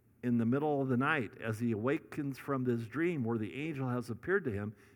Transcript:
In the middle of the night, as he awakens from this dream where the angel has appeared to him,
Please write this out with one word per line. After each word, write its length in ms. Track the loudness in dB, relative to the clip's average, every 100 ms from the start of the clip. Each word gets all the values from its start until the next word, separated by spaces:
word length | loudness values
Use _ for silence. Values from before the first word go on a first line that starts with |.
| _ _
In 140 | 2 4
the 80 | 4
middle 360 | 4 4 2
of 60 | 2
the 80 | 2
night, 360 | 4 2 0 -4
as 180 | -4 0
he 120 | 0
awakens 640 | 2 0 0 -2 -6 -6 -6
from 260 | -4 0
this 220 | 2 0 -2
dream 400 | -2 0 0 0
where 120 | 0
the 160 | -2
angel 360 | -4 -6 -4 -2
has 200 | -2 -4
appeared 360 | -6 0 0 0
to 60 |
him, 220 | -2 -4 -8 -18